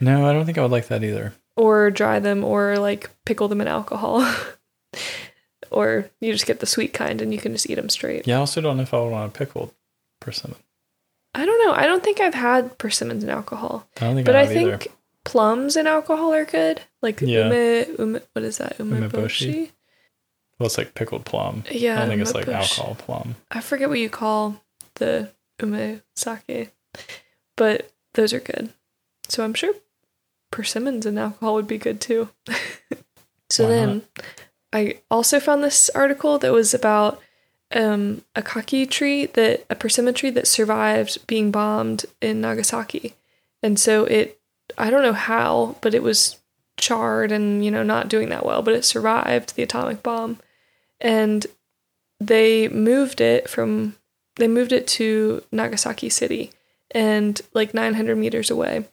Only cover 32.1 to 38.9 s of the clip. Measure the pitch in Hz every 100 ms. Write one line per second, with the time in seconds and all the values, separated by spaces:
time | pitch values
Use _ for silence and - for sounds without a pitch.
32.1 | 226 226 _ - 226 - - - - _
33.1 | _ _ _ - - 220 233 214 208 -
34.1 | - - - - _ _ 214 208 - -
35.1 | 226 233 285 277 285 285 285 - - 277
36.1 | 277 302 294 262 233 220 247 220 214 208
37.1 | - _ _ _ _ - 233 220 208 202
38.1 | 214 - - 214 226 214 269 262